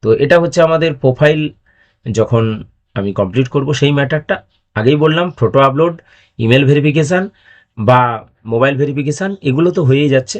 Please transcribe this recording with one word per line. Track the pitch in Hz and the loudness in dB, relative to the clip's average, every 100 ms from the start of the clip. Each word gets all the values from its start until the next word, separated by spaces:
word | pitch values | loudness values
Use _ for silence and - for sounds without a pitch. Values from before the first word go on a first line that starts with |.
তো | 113 113 | 0 0
এটা | 139 170 | 4 2
হচ্ছে | 170 175 160 | 2 0 2
আমাদের | 160 160 135 | 2 -2 0
প্রোফাইল | 131 127 151 151 151 - _ _ _ _ - 104 | -2 2 2 2 -4 -10 _ _ _ _ -8 -4
যখন | 107 113 113 110 - _ _ - | 0 0 0 -4 -12 _ _ -6
আমি | 101 98 | -6 -2
কমপ্লিট | 95 110 131 | -2 -2 -2
করব | 143 135 143 | -2 -4 -2
সেই | 143 143 | 0 0
ম্যাটারটা। | 139 151 - 190 _ _ _ - | -2 -4 -4 -8 _ _ _ -2
আগেই | 113 147 | 0 2
বললাম | 156 160 180 - | 2 0 -4 -2
ফটো | 110 135 131 | 0 2 2
আপলোড, | 135 170 170 _ _ _ - | 2 -2 -4 _ _ _ -6
ইমেল | 113 127 135 | 2 2 4
ভেরিফিকেশন | 147 147 147 151 180 196 _ _ _ _ - | 2 2 0 0 -2 -4 _ _ _ _ -6
বা | 104 127 123 110 - _ 113 | 2 2 2 -4 -12 _ -4
মোবাইল | 117 131 139 | 0 0 0
ভেরিফিকেশন, | 143 139 143 147 196 196 147 | -4 -2 -6 -4 -6 -4 -4
এগুলো | 131 170 180 | 0 0 0
তো | 139 | 2
হয়েই | 139 147 | 2 2
যাচ্ছে। | 131 131 208 | 0 -2 -12